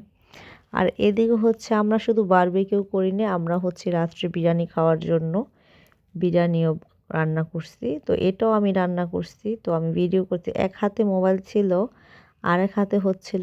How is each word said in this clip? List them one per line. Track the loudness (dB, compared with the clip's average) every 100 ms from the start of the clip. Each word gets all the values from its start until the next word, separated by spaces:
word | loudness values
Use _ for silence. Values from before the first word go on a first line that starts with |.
| -6 _ _ -20 -20 -20 _
আর | -2 -2 2
এদিকে | 0 2 2 2
হচ্ছে | 2 0 -2
আমরা | 0 2 0
শুধু | 2 0
বারবিকিউ | 4 4 4 0 0 -2
করি | -2 -2 0
না, | 0 -2
আমরা | -2 -2 -2
হচ্ছে | -2 -4 -2
রাত্রে | -2 -2 -4 -6
বিরিয়ানি | 0 0 0 -2
খাওয়ার | 2 2 2
জন্য | 0 -2 0 -4 -6 _ _ _ _ _ _
বিরিয়ানিও | -4 0 2 2 2 0 -2 -10 _ -6
রান্না | -4 -2 -2
করছি। | -4 -8 -12 -10 -8 -6
তো | -2
এটাও | 0 0 0 0
আমি | 2 2
রান্না | 0 0 -2 -4
করছি। | -6 -8 -10 -8 -6
তো | -2
আমি | -2 0
ভিডিও | 0 0 0
করতে | 0 -4 -4
এক | -2 -4 -2
হাতে | -4 0
মোবাইল | 0 2 2 0 -2
ছিল, | -2 2 0 -2 -8 -20 -20 -20 _
আর | 0 0
এক | 0
হাতে | 0 0 0
হচ্ছিল | 0 -2 -6 -4